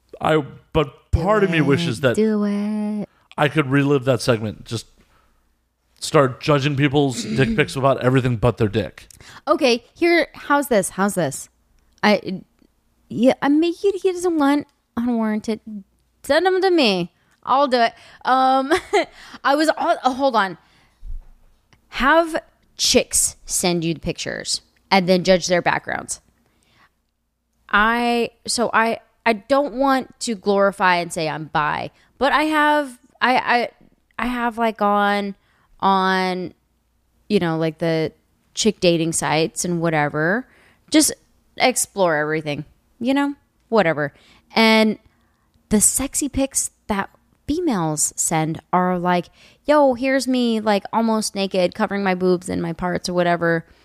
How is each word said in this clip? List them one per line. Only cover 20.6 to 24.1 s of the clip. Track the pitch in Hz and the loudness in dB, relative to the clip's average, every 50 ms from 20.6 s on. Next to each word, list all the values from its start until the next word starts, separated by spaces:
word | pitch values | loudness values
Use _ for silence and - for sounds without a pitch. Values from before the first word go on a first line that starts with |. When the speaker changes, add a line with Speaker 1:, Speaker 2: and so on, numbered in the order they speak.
| _ _ _ _ _ _ _ _ - - - - - - - _ _ _ _ _ _ _ _ _ _ _ | _ _ _ _ _ _ _ _ -12 -12 -12 -12 -12 -16 -20 _ _ _ _ _ _ _ _ _ _ _
Speaker 2:
Have | - - 240 277 311 330 339 320 320 - - _ _ _ _ _ _ | -6 -2 2 4 4 4 2 2 -4 -8 -10 _ _ _ _ _ _
chicks | - - - - 233 - - - - - - - _ - | -4 -2 2 2 2 0 0 -2 -2 -2 -2 -4 _ -12
send | - - - - 180 175 175 160 | -8 -6 -2 -2 0 0 0 -2
you | 170 160 | -4 -6
the | 143 | -6
pictures | - 175 | -6 -10